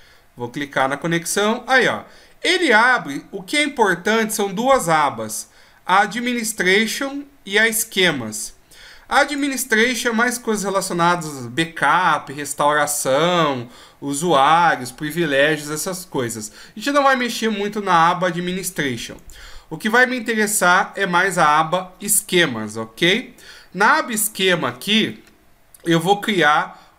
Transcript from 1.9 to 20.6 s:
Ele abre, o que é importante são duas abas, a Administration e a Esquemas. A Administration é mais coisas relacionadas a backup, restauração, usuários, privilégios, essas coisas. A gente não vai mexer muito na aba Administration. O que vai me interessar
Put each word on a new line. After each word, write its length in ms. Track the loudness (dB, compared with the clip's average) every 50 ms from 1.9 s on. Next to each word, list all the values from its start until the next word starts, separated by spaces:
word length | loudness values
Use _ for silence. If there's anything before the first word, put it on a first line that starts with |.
| 0 -2 -8 -14 -20 -20 -20 -20 _ _
Ele 320 | -2 0 0 2 2 4
abre, 540 | 4 6 6 4 2 0 -2 -6 -10 -10 -12 -12
o 100 | -14 -14
que 140 | -8 -4 -2
é 80 | 0 0
importante 680 | -2 2 2 2 2 2 0 0 0 0 0 0 -2
são 220 | -2 -4 -4 -4 -4
duas 340 | -2 2 2 2 2 2 2
abas, 600 | 2 2 2 0 -2 -4 -8 -8 -10 -12 -12 -14 _ -20 -20 _ _ _ _
a 180 | 2 2 2
Administration 1200 | 2 2 -2 -4 -4 -4 -4 -2 -4 -6 -6 -2 2 2 4 4 2 0 -2 -6 -6 -6 -6 -10 -12 -14 _ _ _
e 140 | -2 0 2
a 80 | 2
Esquemas. 880 | 2 0 -2 -6 -4 -2 0 2 2 0 -2 -6 -8 -8 -10 -12 -12 -14 _ _ _ -20 -20 -20 -20 -20 -20 -8 0
A 140 | 2 2
Administration 880 | 2 2 0 -4 -4 -4 -4 -4 -2 0 2 2 2 2 0 -2 -2 -2
é 20 |
mais 260 | 0 2 0 0 -2 -4
coisas 240 | -4 -4 -4 -2
relacionadas 840 | -2 -2 -2 -2 -2 -2 -2 0 2 2 2 0 -4 -8 -10 -10 -10
a 20 | -6
backup, 840 | -4 -4 -4 -4 -2 0 2 2 4 4 2 2 0 0 -4 -8
restauração, 1400 | -10 -10 -10 -8 -4 0 2 2 2 2 0 0 -2 -4 0 0 2 2 2 2 2 2 0 0 -2 -4 -6 -10 -16 -20 -20 -20 _ _
usuários, 920 | -8 -6 -4 -2 0 2 4 4 6 6 6 6 4 2 2 0 -4 -10
privilégios, 760 | -10 -10 -10 -6 -4 -2 -2 0 2 4 4 4 2 0 -4 -6
essas 360 | -8 -6 -6 -6 -8 -8 -10
coisas. 480 | -8 -6 -4 -4 -4 -6 -8 -12 -12 -16 -20 -20 -18 -16
A 20 | -6
gente 140 | -4 0
não 100 | 0 4
vai 140 | 4 4 4
mexer 320 | 2 0 -2 -4 -2 -2 -2
muito 320 | -2 -2 -4 -4 -4 -4
na 300 | 0 2 4 4 4 4
aba 180 | 4 2 0 -2
Administration. 880 | -2 -2 -4 -4 -6 -6 -8 -8 -6 -4 -4 -4 -4 -6 -8 -12 -14 -16 -18 -20 -20 -20 -20 -20 -20 -20 -14 _
O 80 | -12
que 120 | -6 -4 0
vai 180 | 2 4 4
me 100 | 2 0
interessar 760 | -4 -4 -4 -2 0 0 0 0 2